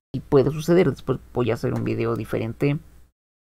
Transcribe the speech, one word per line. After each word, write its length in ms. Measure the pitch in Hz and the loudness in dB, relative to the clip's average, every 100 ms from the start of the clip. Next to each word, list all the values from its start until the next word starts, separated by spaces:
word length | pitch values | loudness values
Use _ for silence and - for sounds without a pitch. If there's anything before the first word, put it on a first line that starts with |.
| _ | _
y 60 | 131 | -10
puede 300 | - 143 131 | 2 4 4
suceder, 400 | 156 156 175 156 | 0 2 4 4
después 280 | 127 - - - | 0 -4 -6 -6
voy 180 | 123 120 | -2 -2
a 40 | |
hacer 200 | 117 127 | 0 -2
un 100 | 120 | -2
video 320 | 113 113 113 117 | -2 -2 -2 -4
diferente, 600 | 113 113 113 117 143 147 - - - _ _ _ _ | -4 -6 -6 -2 -2 -2 -6 -20 -20 _ _ _ _